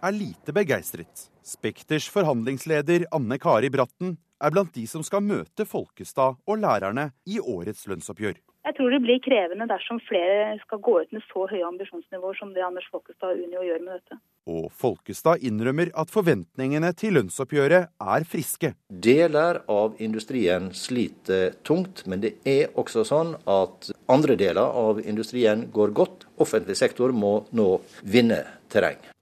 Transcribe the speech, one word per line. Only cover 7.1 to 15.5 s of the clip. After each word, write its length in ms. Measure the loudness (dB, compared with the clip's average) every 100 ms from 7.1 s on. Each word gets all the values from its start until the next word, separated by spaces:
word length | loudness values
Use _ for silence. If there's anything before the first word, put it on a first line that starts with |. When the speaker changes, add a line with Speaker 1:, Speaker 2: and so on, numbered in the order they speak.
| -8 -8
Speaker 1:
i 160 | -6
årets 460 | -4 -6 -6 -10 -8
lønnsoppgjør. 480 | -10 -10 -6 -6 -6 _ _ -10
Speaker 2:
Jeg 80 |
tror 160 | -2 0
det 80 | 0
blir 220 | 2 0
krevende 460 | 2 0 0 -4 -4
dersom 300 | -6 -6 -10
flere 540 | -4 -2 2 0 0 -6
skal 220 | -10 -6
gå 140 | 2 2
ut 140 | 0
med 80 | -10 -10
så 160 | -6 -4
høye 200 | -4 -6
ambisjonsnivåer 680 | -6 -12 -14 -14 -10 -10
som 160 | -10 -8
det 100 | -6 -6
Anders 220 | -6 -10
Folkestad 460 | -14 _ -12 -6 -6
og 80 | -6
Unio 160 | -6
gjør 220 | -4 -4
med 100 | -6
dette. 240 | -14 _ -20 _ _ -10
Speaker 1:
Og 160 | -8 -8
Folkestad 680 | -4 -4 -4 -10 -2 0 2
innrømmer 460 | 0